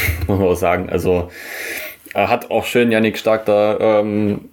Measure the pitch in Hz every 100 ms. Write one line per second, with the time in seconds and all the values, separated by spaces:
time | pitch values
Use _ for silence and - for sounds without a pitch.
0 | - - - 95 95 87 90 90 92 90
1 | 90 90 87 - - - - - - -
2 | - 101 101 117 - 110 - 123 120 110
3 | 110 104 - 110 107 104 104 104 110 107
4 | 107 104 104 104 -